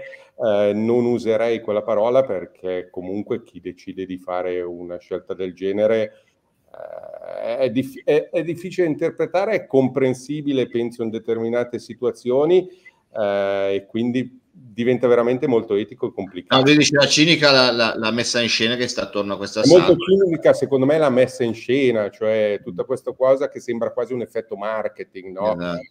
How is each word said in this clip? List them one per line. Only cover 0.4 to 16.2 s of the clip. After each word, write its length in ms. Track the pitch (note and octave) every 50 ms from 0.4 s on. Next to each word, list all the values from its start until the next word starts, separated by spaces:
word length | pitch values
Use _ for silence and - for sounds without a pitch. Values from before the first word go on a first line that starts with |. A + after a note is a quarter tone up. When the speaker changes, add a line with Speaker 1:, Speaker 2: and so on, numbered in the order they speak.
| B2 A2 G2+ G#2 G#2 G#2 G#2
Speaker 1:
non 320 | G#2+ A2 A2+ A#2+ B2 A#2+
userei 560 | A#2+ A#2+ A2+ A2+ A2 A2 A2 A#2 A#2 A2+ A2
quella 200 | A2+ G#2+ G#2 G#2
parola 420 | - A#2 A2 G#2 G#2+ A#2+ B2 C3+ B2+
perché 680 | - G2 F2 F2 - _ _ F#2 F#2 F#2 F2+ F2+ -
comunque 520 | - F#2 F2+ F2+ F#2+ G#2 G2+ - A#2+ G2 -
chi 160 | - _ F2
decide 460 | F2+ F#2 F2 _ - G2 F2+ F#2 F#2+
di 120 | F#2 F#2
fare 440 | F2+ F#2 F2+ F2+ F2+ F2+ F2+ F2+ F2+
una 360 | F2+ F2 F2 F2 F2 F2 F2
scelta 360 | F2 _ - F#2+ F2 - - F#2
del 200 | E2+ F#2+ F#2 E2
genere, 720 | - F#2 G2 G2+ G#2 G#2+ G#2+ A2+ A2 G#2+ G#2+ - _ _ _ _ _ _ _ _ _ _ _
eh, 840 | - - G1+ G1+ G1+ G1+ G1+ G1+ G1+ G1+ G1+ G1+ G1+ - G#2+ A2+ A#2
è 140 | C3+ C3+ B2+
dif-, 320 | A2 C3 C3 - - - -
è, 260 | F3 D3 D#3 - -
è 140 | - F3+ D#3
difficile 440 | E3+ D#3+ E3 - F#3 - F#3 F3
interpretare, 640 | D#3+ C#3+ - E3 D#3+ - - D#3+ D#3+ - F3+ G3+ A3 G#3
è 120 | E3+ -
comprensibile, 1000 | - - C3+ C3 A#2+ A#2+ C3+ C3 B2+ B2+ B2+ - - D3 D3+ C#3+ C#3+ C3+ C3 A#2+
penso, 360 | A#2+ - A#2 A#2 A2+ A#2 - A#2
in 60 | A2
determinate 720 | A2 A2+ - - A2+ A2+ A2+ A#2 A#2 A#2+ A#2+ A#2+ - G#2+
situazioni, 880 | - - A2+ - B2 A#2 - - - A#2+ B2 C3+ D3+ E3 F3+ F#3 F3+ F3+ - _ _ - _ _ _ _ -
eh, 600 | A2+ G#2 G2+ G2+ G2+ G2 G2 G2+ G2 G2 G2 G2
e 120 | G2 G2
quindi 580 | _ - A2+ A#2 B2 A#2+ B2+ B2 B2+ - - _ _ _ -
diventa 480 | B2+ A#2 G2+ A#2 A#2 B2 B2+ A#2 C3
veramente 380 | A#2+ A#2+ A#2+ A#2 B2 C3 B2+ D#3
molto 300 | C#3 A#2+ A2+ A2 A2+ G2+
etico 320 | G2+ A2+ - - - B2
e 60 | G#2 -
complicato. 460 | -